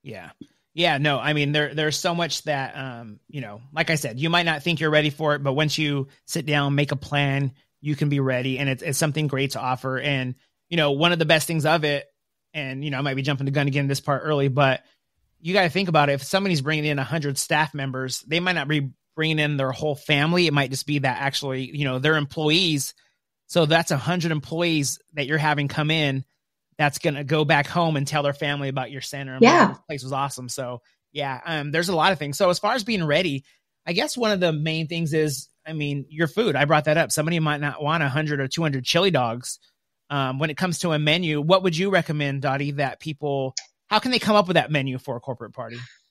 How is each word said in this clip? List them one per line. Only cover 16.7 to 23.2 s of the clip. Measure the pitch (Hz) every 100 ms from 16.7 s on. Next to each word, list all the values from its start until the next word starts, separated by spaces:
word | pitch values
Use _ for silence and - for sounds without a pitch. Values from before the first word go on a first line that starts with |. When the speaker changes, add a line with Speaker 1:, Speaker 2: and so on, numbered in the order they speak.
| 156
Speaker 1:
in | 151 143
a |
hundred | 131 165 143 135
staff | - 151 156
members, | 143 135 131 131 -
they | - 165
might | 180 175
not | 139
be | 151 135 - _
bringing | - 156 156
in | 147 143
their | 135
whole | 127 156
family. | 139 - 143 151 175 165
It |
might | 147 135
just | 135
be | - 147
that | 143 160
actually, | 139 - 139 131 131 151
you |
know, | 143 127
their | 143 156
employees. | 143 - 151 160 180 147 - - _ _